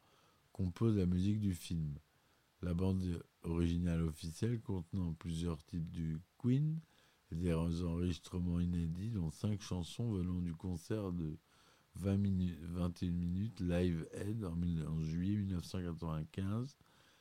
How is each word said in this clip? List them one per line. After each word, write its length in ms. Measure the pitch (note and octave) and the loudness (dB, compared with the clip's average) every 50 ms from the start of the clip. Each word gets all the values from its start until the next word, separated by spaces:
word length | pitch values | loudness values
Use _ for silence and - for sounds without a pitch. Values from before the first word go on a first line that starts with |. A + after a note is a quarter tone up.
| _ _ _ _ _ _ _ _ _ _ | _ _ _ _ _ _ _ _ _ _
compose 440 | - - F#2+ F2+ - - A2+ A#2 G#2+ | -4 -2 -2 0 2 2 4 4 6
la 100 | G2+ F2+ | 6 4
musique 340 | F2+ F2+ F2+ F#2 G2+ G#2 G#2+ | 4 4 4 4 4 2 2
du 120 | G#2 G2 | 2 0
film. 460 | F2+ E2+ - - F2+ E2 D#2 D2 C#2+ D2 - _ _ _ _ _ _ _ _ _ _ - | 0 -2 -4 -4 -2 -2 -2 -2 -4 -8 -12 _ _ _ _ _ _ _ _ _ _ -6
La 120 | F2+ F2+ E2+ | -2 0 0
bande 500 | E2+ F#2 F#2+ F#2+ F#2 F#2 F2+ E2+ E2+ - _ _ _ | 2 2 2 2 2 2 0 -2 -2 -6 _ _ _
originale 600 | - F2 E2 E2 F2 E2+ E2+ F2 F2 F2 E2 E2 | -4 0 2 4 4 4 4 4 2 2 2 2
officielle, 580 | E2 D#2+ D2+ - - E2 D#2 - A2 A2+ A#2+ A2+ | 2 0 -2 -4 -6 -6 -4 -2 0 0 0 -2
contenant 540 | - - G2 F2+ E2 - - F#2+ F2+ E2+ D#2+ | -2 -4 -4 -4 -4 -4 -2 -2 -2 -2 -4
plusieurs 500 | - - F2 E2 D#2+ E2+ E2+ E2 D2 - | -4 -4 -4 -2 0 0 -2 -2 -4 -6
titres 260 | - - E2+ D#2+ E2+ | -6 -4 -4 -4 -4
du 300 | F2+ E2+ D#2+ D#2+ D#2 D#2+ - _ _ - | -4 -2 -2 -2 -2 -4 -6 _ _ -2
Queen, 400 | - A#2+ B2+ C#3 D3+ D#3 D#3 D#3+ D#3+ - _ _ _ _ _ _ _ - | 2 2 4 4 2 2 0 -4 -8 -12 _ _ _ _ _ _ _ -6
et 20 | E2 | -4
des 200 | E2 F2+ F2 E2 | 0 2 2 4
enregistrements 1080 | D#2+ E2+ E2+ E2 E2+ F2+ E2+ E2 E2+ F2 F2+ F2 - - - - F2+ F2 F2 E2+ F2 | 4 2 2 0 0 0 0 0 0 0 0 -2 -2 -6 -6 -4 -2 0 0 2 2
inédits, 500 | F2 F2 F2+ E2+ E2+ D#2+ E2 F2 G2+ A2+ | 2 2 2 0 0 0 -2 -4 -4 -4
dont 200 | A2+ G2+ E2 D#2 | -2 -2 -2 -2
cinq 300 | - - - G#2 G#2+ G2+ | -2 -2 -2 -2 -2 -2
chansons 500 | - - F2+ F2+ E2 - - - A#2 A#2+ | -4 -4 -4 -4 -4 -6 -4 -4 -2 0
venant 280 | G#2 F#2 F2 F2+ F2+ F2+ | 0 0 0 0 0 -2
du 140 | F2 F2 E2 | -2 -2 -4
concert 560 | D#2+ - F#2 F2 D#2+ - - G#2+ A2 G2+ F#2 | -4 -4 -6 -6 -4 -4 -4 -2 -2 -2 -2
de 280 | F2 E2+ D#2+ D#2 D#2 - _ _ _ - - - - _ _ _ - | -2 -2 -2 -4 -6 -8 _ _ _ -20 -20 -20 -20 _ _ _ -8
vingt 240 | E2+ F2 G2 G2 G2 | -2 0 2 4 4
minu-, 400 | G2+ G2 F#2+ F#2 F2+ F2 E2+ D2+ E2 | 4 4 2 2 2 0 -2 -4 -6
vingt 360 | E2+ E2+ F2 F2 F2+ E2+ - | -4 -2 0 0 0 0 -2
et 40 | F#2 | -2
une 100 | F2+ E2+ | 0 0
minutes 440 | F2 F2 F2 F2 F#2 G#2 A2+ A2+ - | 0 0 0 0 0 -2 -4 -4 -2
Live 460 | F#2 F2 F2 F2 F#2 F2+ E2+ D#2+ D#2 - | 0 2 4 4 4 4 2 0 -2 -6
Aid 320 | - G2 F#2+ G2+ A2+ A2+ G#2 | -6 -6 -4 -4 -4 -4 -4
en 100 | F2+ E2+ | -2 -2
mille, 320 | F2 F2 F2 E2+ D#2+ D2+ | 0 0 2 2 0 0
en 140 | D2+ D#2+ D#2+ | 0 -2 -2
juillet 380 | D#2+ D#2 D#2+ E2+ F2+ G2 G#2 G#2 | -2 -2 0 0 0 2 2 0
mille 160 | G2+ F#2+ F#2+ | 0 0 -2
neuf 100 | F2 D#2+ | -4 -4
cent 160 | - - F#2+ | -4 -4 -4
quatre-vingt-quinze, 960 | F2+ F2 E2 D#2+ E2+ D#2+ D#2 D#2 D#2 - - G2 F#2+ F#2+ G#2 A#2 B2+ C#3 - _ - _ _ - - - - _ | -4 -4 -4 -4 -2 -2 -2 -2 -4 -4 -4 -4 -2 -2 -2 -2 -4 -6 -10 _ -20 _ _ -20 -20 -20 -20 _